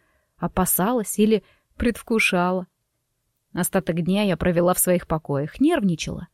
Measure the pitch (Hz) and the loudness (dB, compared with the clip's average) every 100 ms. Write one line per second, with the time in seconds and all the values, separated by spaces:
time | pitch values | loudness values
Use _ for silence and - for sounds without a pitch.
0 | _ _ _ _ 170 - 180 - 190 254 | _ _ _ _ -4 -2 -2 0 0 -2
1 | 202 - 214 214 - _ _ - 233 220 | -4 0 2 2 -2 _ _ -4 -4 -4
2 | - 220 - 180 180 185 180 _ _ _ | -4 0 0 0 0 -2 -6 _ _ _
3 | _ _ _ _ _ - 180 190 - 170 | _ _ _ _ _ -6 -2 -2 -2 -2
4 | 170 196 208 165 185 175 175 180 - 175 | 0 0 0 0 0 2 2 2 2 0
5 | - 160 - 143 151 - 294 339 196 165 | 0 -4 -2 -4 -4 0 2 2 0 -2
6 | - - 175 | -6 -10 -12